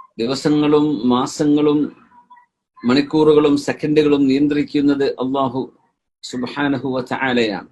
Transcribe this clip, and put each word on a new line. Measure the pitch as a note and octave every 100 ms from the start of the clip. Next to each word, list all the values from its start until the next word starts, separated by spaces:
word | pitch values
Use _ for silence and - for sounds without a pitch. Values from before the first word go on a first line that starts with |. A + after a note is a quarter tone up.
| - -
ദിവസങ്ങളും | A#2 C3+ D3+ D3+ D3+ D3+ D3+ C#3 B2
മാസങ്ങളും | B2 C3 - D3+ D3 D3+ D3 C#3+ - _ - _ - _ _ _ _ A#2+
മണിക്കൂറുകളും | C3+ C#3+ D#3 D3+ D3+ D3+ C#3+
സെക്കൻഡുകളും | - B2 D3+ D3+ D3 C#3+ C3+
നിയന്ത്രിക്കുന്നത് | C3+ D3 D3 C#3 D3 C#3+ C#3 C3+
അല്ലാഹു | - B2+ C#3 C3 C3 A#2 _ _ _ _ _
സുബ്ഹാനഹു | - B2+ B2 C#3+ C#3+ C#3 C3+
വ | C3
തആലയാണ്. | B2 A#2+ C3 B2 A2 F#2 -